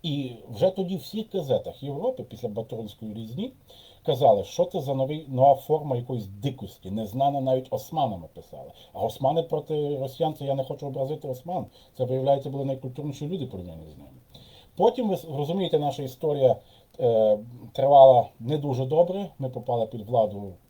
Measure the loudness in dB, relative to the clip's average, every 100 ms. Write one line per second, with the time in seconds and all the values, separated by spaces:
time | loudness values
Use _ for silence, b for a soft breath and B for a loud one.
0 | -4 -4 -6 -10 -16 0 0 0 -4 -6
1 | -8 -10 -6 -6 -2 -2 -2 -12 -10 -4
2 | -4 -6 -12 -10 -8 -8 -8 -10 -12 -12
3 | -12 -12 -10 -8 -10 -10 B B B B
4 | -2 4 4 4 0 -2 -2 -2 -4 -2
5 | -2 -4 -6 4 6 6 2 -2 0 -4
6 | -4 -8 -8 -6 -6 -6 -14 -14 -10 -8
7 | -6 0 0 0 0 0 0 -8 -6 -2
8 | -2 -4 -12 -20 -20 -18 -18 B B -4
9 | -4 0 0 0 0 -4 -2 -2 -2 -4
10 | -6 -2 -2 -2 -4 -4 -4 -6 -8 -6
11 | -6 -6 -8 -10 -6 -8 -8 b b -6
12 | -2 0 2 2 0 -6 -4 -4 -8 -8
13 | -10 -8 -8 -6 -8 -10 -12 -14 -18 -20
14 | -20 -20 _ B B B B 2 4 4
15 | -2 -2 -4 -6 -2 -2 0 2 0 -4
16 | -8 -4 -2 4 4 4 B B B -2
17 | 2 4 4 4 -2 -18 -14 -2 6 12
18 | 12 10 6 _ -4 -4 -2 -2 0 2
19 | 2 2 -8 -8 -8 -8 -4 -2 -2 -6
20 | -2 2 2 -2 -12 -14